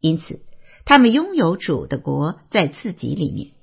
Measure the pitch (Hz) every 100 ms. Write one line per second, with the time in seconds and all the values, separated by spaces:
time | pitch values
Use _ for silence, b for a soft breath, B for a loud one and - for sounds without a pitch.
0 | 160 160 - - - b b b - 285
1 | 240 240 349 359 175 185 - 139 73 135
2 | - 139 147 165 _ 214 160 - 220 175
3 | 120 147 156 135 - _